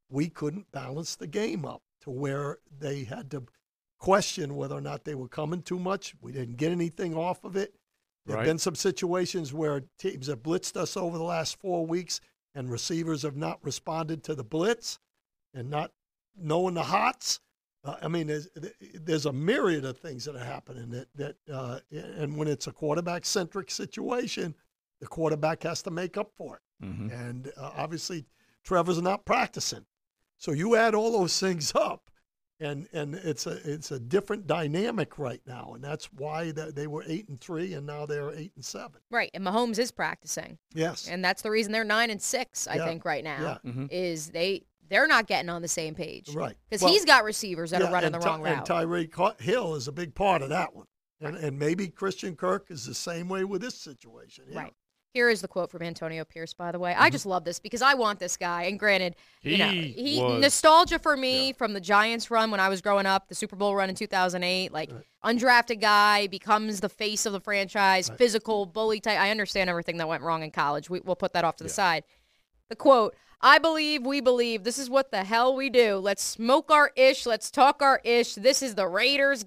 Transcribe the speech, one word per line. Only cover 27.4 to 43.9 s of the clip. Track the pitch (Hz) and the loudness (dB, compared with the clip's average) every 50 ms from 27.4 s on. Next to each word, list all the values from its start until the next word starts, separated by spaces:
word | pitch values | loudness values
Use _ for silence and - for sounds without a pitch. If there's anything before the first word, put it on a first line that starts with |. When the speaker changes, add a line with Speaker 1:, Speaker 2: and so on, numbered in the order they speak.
| 131 139 - | -12 -14 -14
Speaker 1:
uh, | 143 135 147 - | -14 -14 -12 -8
obviously, | 147 143 156 170 151 - - 180 165 139 _ _ _ _ _ _ _ - | -8 -8 -6 -6 -8 -8 -8 -10 -10 -12 _ _ _ _ _ _ _ -6
Trevor's | - 185 175 170 180 175 165 | 0 2 2 4 2 2 0
not | 175 180 196 202 - | 2 0 -2 -2 0
practicing. | - 214 262 233 - - 147 - - - 107 - _ _ _ _ _ _ _ _ _ _ | 0 2 2 2 -2 -4 -6 -6 -6 -6 -8 -14 _ _ _ _ _ _ _ _ _ _
So | - - - | -10 -6 -4
you | 147 143 175 226 233 | -2 0 2 4 4
add | 220 226 226 214 | 6 6 4 4
all | 208 214 226 | 2 2 2
those | 233 208 180 160 - - | 2 2 2 2 0 0
things | 190 190 180 165 143 - - | 0 0 -2 -2 -4 0 2
up, | 277 311 - - - _ _ _ _ _ _ _ _ _ _ _ - | 2 2 0 -2 -8 _ _ _ _ _ _ _ _ _ _ _ -10
and, | 156 147 147 139 160 - | -8 -8 -8 -8 -10 -10
and | - 165 147 143 147 | -8 -6 -6 -6 -8
it's | 190 190 165 147 - - | -8 -6 -6 -6 -4 -6
a, | 170 165 - - 151 | -8 -8 -8 -8 -8
it's | 143 151 147 - | -8 -8 -8 -10
a | 147 131 | -10 -10
different | 117 120 156 202 202 - 208 214 190 | -6 0 0 0 0 0 -8 -6 -4
dynamic | 143 151 170 160 143 147 180 208 240 233 202 147 - - - | -4 -2 -2 -2 -2 -2 -2 -2 -2 -2 -4 -4 -6 -6 -8
right | 147 123 120 127 _ | -8 -8 -8 -10 _
now, | - 123 117 - - 117 | -16 -14 -14 -14 -14 -14
and | 117 | -14
that's | 135 143 156 151 - - | -10 -10 -10 -10 -10 -14
why | - 143 139 151 151 165 170 165 | -14 -10 -10 -8 -6 -6 -6 -6
that | 147 156 156 156 143 | -8 -8 -10 -10 -8
they | 143 147 | -8 -8
were | 151 147 160 151 | -8 -8 -10 -8
eight | 156 160 196 214 - | -8 -8 -8 -8 -10
and | 139 120 | -16 -16
three | - - 175 156 175 190 170 | -12 -10 -8 -6 -6 -6 -8
and | 143 143 | -10 -10
now | 147 147 147 147 | -10 -10 -10 -8
they're | 147 147 147 143 151 | -6 -6 -6 -6 -8
eight | 160 160 151 196 _ | -10 -10 -14 -14 _
and | - 127 | -16 -14
seven. | - - - - - _ _ _ - | -12 -12 -12 -14 -14 _ _ _ -4
Speaker 3:
Right, | 233 233 202 - - | -2 -2 -2 -2 -4
and | 170 196 | -6 -4
Mahomes | 185 202 226 247 240 214 202 | 0 0 0 0 0 0 -2
is | 254 226 | -2 -4
practicing. | - - 170 156 165 - - 151 - 156 - - 160 - _ _ - | -2 -4 -4 -4 -4 -6 -8 -8 -8 -8 -8 -12 -16 -20 _ _ -4
Speaker 1:
Yes. | 160 160 165 147 - - - | -2 -2 -2 -2 -6 -10 -8
Speaker 3:
And | 170 185 185 | -6 -2 0
that's | 180 190 - | 0 0 0
the | - 220 | -2 0
reason | 214 220 226 202 | 0 0 0 2
they're | 214 226 226 | 0 -2 0
nine | 208 208 220 233 233 | 2 2 2 2 0
and | 214 190 | -2 -4
six, | - - - 247 254 - - - - 214 | -4 -2 -2 -2 -4 -4 -6 -8 -6 -4
I | - | -2
Speaker 1:
Yeah. | 151 165 | -2 -2
Speaker 3:
think, | 165 165 160 - | -2 -4 -4 -4
right | 175 151 135 151 | -4 -4 -2 -4
now, | 156 143 139 151 165 135 - - | -6 -6 -6 -6 -6 -6 -8 -10
Speaker 1:
Yeah. | 123 | -10
Speaker 2:
Mm-hmm. | 120 131 135 139 | -8 -8 -8 -6